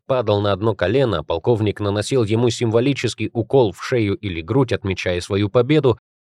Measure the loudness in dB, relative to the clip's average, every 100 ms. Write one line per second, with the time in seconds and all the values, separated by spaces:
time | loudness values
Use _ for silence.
0 | -4 -2 0 2 2 0 0 0 0 2
1 | 0 -2 -2 -4 0 0 0 -2 -2 -2
2 | 0 0 0 0 0 0 0 2 0 -2
3 | -4 -4 -6 -6 0 2 2 0 -4 0
4 | 0 -2 -4 -6 -2 0 0 0 -4 -4
5 | -2 -4 -2 -2 0 2 2 2 2 0
6 | _ _ _